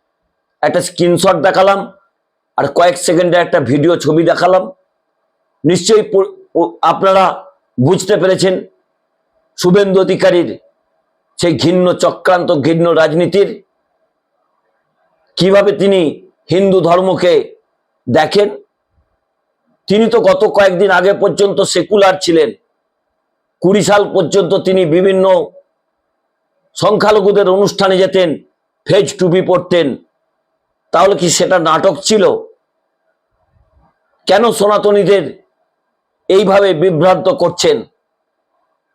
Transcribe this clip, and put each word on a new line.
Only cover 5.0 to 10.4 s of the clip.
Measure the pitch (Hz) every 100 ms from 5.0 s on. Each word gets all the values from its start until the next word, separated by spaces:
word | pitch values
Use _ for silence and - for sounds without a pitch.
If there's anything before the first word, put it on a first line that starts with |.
| _ _ _ _ _ _
নিশ্চয়ই | 147 180 180 214 214
প-, | 196 190 - _
প-, | - 165 -
আপনারা | 160 165 190 190 180 - - _ _ -
বুঝতে | 131 185 185 196
পেরেছেন | 185 185 190 185 - _ _ _ _ _ _ _ _ -
শুভেন্দু | 180 196 196 190
অধিকারীর | 185 185 190 180